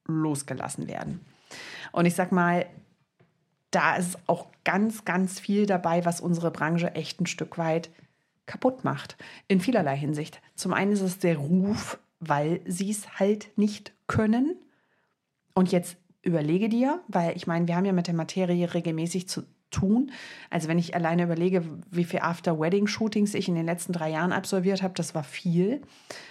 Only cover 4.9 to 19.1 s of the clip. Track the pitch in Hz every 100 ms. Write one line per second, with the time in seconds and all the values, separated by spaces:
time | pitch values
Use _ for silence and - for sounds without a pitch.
4.9 | 214 - 175 185 - - 202 202 180 175
5.9 | 170 170 170 175 165 170 - 156 170 170
6.9 | - 151 - 175 - 156 - 165 165 -
7.9 | - - _ _ _ - - 254 262 -
8.9 | 139 - - - - - 196 180 233 151
9.9 | 139 147 151 160 - _ - 190 180 190
10.9 | 208 185 180 175 156 143 185 196 220 -
11.9 | - _ - 160 147 151 175 - 180 196
12.9 | 208 - - 202 214 - - 208 208 -
13.9 | _ - - 214 233 294 370 - _ _
14.9 | _ _ _ _ _ _ - 180 180 175
15.9 | - _ _ 185 165 147 185 214 233 262
16.9 | 339 277 190 170 175 180 170 170 170 196
17.9 | 180 175 170 160 190 180 175 175 175 170
18.9 | 160 170